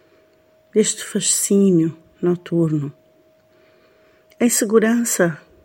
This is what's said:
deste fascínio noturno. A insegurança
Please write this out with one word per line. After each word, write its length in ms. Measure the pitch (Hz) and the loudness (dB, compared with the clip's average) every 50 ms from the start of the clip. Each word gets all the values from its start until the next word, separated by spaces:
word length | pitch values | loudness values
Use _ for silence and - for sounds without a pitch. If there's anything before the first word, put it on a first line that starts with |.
| _ _ _ _ _ _ _ _ _ _ _ _ _ _ - | _ _ _ _ _ _ _ _ _ _ _ _ _ _ 0
deste 300 | 214 208 - - - - | 0 0 0 -4 -8 -12
fascínio 920 | - - 202 - - - - - - 202 196 196 190 180 165 160 165 - - _ _ _ _ | -8 -8 -6 -4 -2 -2 -4 -2 0 2 2 4 4 4 2 2 0 -4 -8 _ _ _ _
noturno. 720 | 180 175 180 180 - - 170 170 165 156 156 151 139 143 - _ _ _ _ _ _ _ _ _ _ _ _ _ _ _ _ _ _ _ _ _ _ _ _ _ _ _ _ _ | -2 -2 -2 -2 -6 -4 -2 0 0 0 0 -4 -4 -6 -10 _ _ _ _ _ _ _ _ _ _ _ _ _ _ _ _ _ _ _ _ _ _ _ _ _ _ _ _ _
A 60 | 233 | -2
insegurança 920 | 233 - - 240 196 220 226 208 220 240 240 233 - - - 175 170 151 - - _ _ _ | -2 0 -2 0 2 2 2 2 2 0 0 -2 -2 0 0 0 0 0 -6 -14 _ _ _